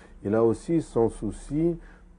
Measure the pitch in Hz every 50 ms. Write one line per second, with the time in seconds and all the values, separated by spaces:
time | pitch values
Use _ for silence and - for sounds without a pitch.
0 | - - - - - 101 104 113 117 117 110 110 - - 170 165 143 - - 123
1 | 113 110 - - - 104 95 - - - 139 151 165 170 170 165 - - - -
2 | - - -